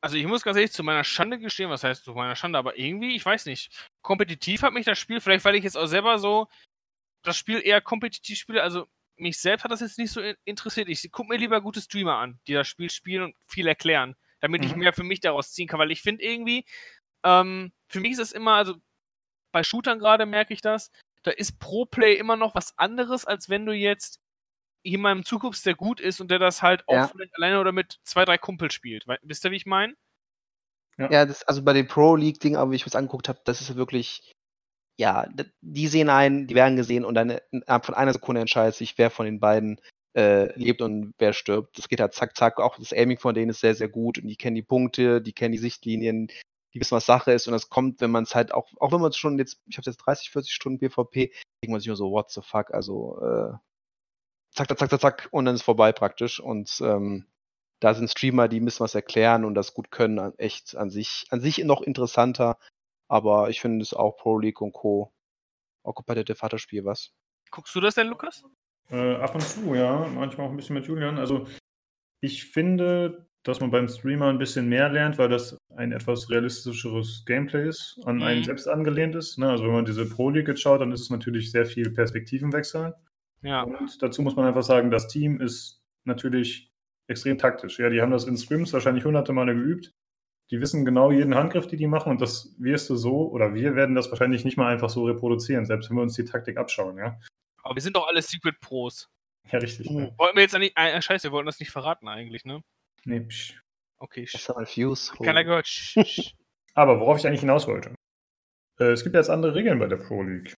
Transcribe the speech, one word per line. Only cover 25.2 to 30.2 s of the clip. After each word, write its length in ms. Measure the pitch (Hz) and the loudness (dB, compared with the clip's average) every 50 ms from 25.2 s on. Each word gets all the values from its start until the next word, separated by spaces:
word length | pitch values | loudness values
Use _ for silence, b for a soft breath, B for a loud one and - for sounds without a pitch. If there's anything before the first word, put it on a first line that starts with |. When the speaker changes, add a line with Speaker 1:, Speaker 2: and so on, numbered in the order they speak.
| 185 | -2
Speaker 1:
zuguckst, 420 | - 240 214 - 254 208 - - | -6 -6 -4 -6 -6 -8 -2 -2
der 80 | 190 170 | -2 -2
gut 240 | - - 214 240 - | 0 -2 -6 -4 -2
ist 220 | - 180 180 - | -4 -4 -4 -4
und 100 | 190 180 | -2 0
der 80 | 185 185 | 0 4
das 240 | 185 180 175 - 185 | 4 2 2 4 4
halt 240 | 175 185 180 - | 4 4 4 2
auch 80 | - 135 | 2 4
Speaker 3:
Ja. 140 | 127 131 160 | 4 4 2
Speaker 1:
vielleicht 260 | 170 180 190 - _ | -2 -10 -16 -14 _
alleine 240 | 170 170 180 196 196 | -2 0 2 2 4
oder 120 | 190 190 185 | 2 2 0
mit 260 | 185 185 _ - _ _ | 0 -4 _ -8 _ _
zwei, 200 | - - 180 185 | -2 4 4 6
drei 140 | 180 175 175 | 6 4 2
Kumpels 360 | - - 190 165 170 151 - | 2 -4 -8 -4 -4 -6 -6
spielt. 340 | - _ 120 113 107 - - | -6 _ -12 -12 -12 -8 -8
Wei-, 100 | 123 - _ | -8 -8 _
wisst 220 | 147 151 - - | -12 -14 -6 -6
ihr, 60 | 185 | -4
wie 60 | 190 | -6
ich 100 | 196 - | -4 -6
mein? 300 | 190 190 190 202 226 285 _ _ _ _ _ | -2 0 0 0 -2 -4 _ _ _ _ _